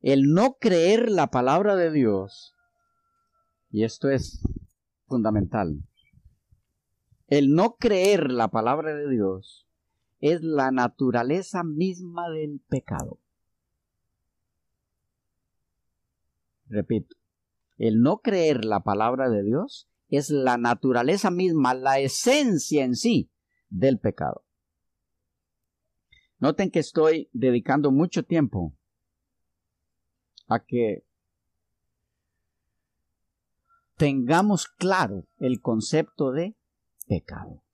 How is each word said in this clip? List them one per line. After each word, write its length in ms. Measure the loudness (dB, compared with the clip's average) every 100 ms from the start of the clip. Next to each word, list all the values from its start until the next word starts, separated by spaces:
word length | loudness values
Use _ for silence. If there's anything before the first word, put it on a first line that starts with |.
El 300 | 4 4 6
no 220 | 4 4
creer 540 | 2 2 4 4 4 2
la 200 | 2 2
palabra 480 | 0 2 2 2 2
de 160 | 2
Dios, 640 | 2 2 2 -4 -14 -20 _ _ _ _ _ _ _ _ _ _ _ _
y 140 | -4
esto 260 | -4 -2 -2
es 320 | -2 -4 -8 -8 -8 -16 _ _ _ _
fundamental, 720 | -4 0 -2 -2 -4 -6 -8 -12 _ _ _ _ _ _ _ _ _ _ _ _ _ _
el 260 | 2 4
no 220 | 4 2 0
creer 560 | 0 2 4 2 2
la 160 | 0 0
palabra 480 | 0 0 0 -2 -6
de 120 | -2
Dios 600 | 0 0 -4 -12 -20 _ _ _ _ _ _
es 240 | -2 0
la 300 | -2 -2 0
naturaleza 880 | 0 -2 _ -2 0 -2 -4 -4 -8
misma 680 | -6 -2 -4 -4 -12 -10 -8
del 300 | -8 -8 -10 _
pecado. 520 | -8 -6 -10 -10 -16 _ _ _ _ _ _ _ _ _ _ _ _ _ _ _ _ _ _ _ _ _ _ _ _ _ _ _ _ _ _ _ _ _ _ _
Repito, 480 | -8 -4 -4 -6 _ _ _ _ _ _ _
el 220 | 0 2
no 180 | 2 0
creer 460 | -2 0 2 0
la 160 | 0 -2
palabra 500 | -2 0 0 0 0
de 140 | 0
Dios 440 | 0 -2 -4 -12 _ _ _
es 220 | -4 -2
la 280 | 0 0 0
naturaleza 720 | 0 0 0 0 0 0 0
misma, 440 | 0 0 2 0
la 260 | 0 0 0
esencia 840 | 0 -2 2 2 2 0 0 0
en 120 | 0 0
sí 340 | 2 2 0 _ _ _ _
del 300 | 0 0 2
pecado. 440 | -2 -2 -6 -8 _ _ _ _ _ _ _ _ _ _ _ _ _ _ _ _ _ _ _ _
Noten 320 | -2 0 0
que 80 | -2
estoy 500 | -2 2 2 2 -4
dedicando 600 | -2 0 2 0 0 2
mucho 320 | 2 2 -2
tiempo 500 | -2 0 0 -2 -6 -10 _ _ _ _ _ _ _ _ _ _ _ _ _ _ _ -20 _
a 160 | -6
que 400 | _ -2 -2 -4 _ _ _ _ _ _ _ _ _ _ _ _ _ _ _ _ _ _ _ _ _ _ _ _ _ _ _ _ _ _
tengamos 680 | -2 0 0 2 2 0 -4
claro 580 | _ -2 0 -2 -6 -14 _
el 220 | -4 -4
concepto 720 | -2 -4 0 -2 -2 -4 -4
de 240 | -2 -8 -10 _ _ _ _ -6
pecado. 540 | -6 -6 -16 -16 -20 _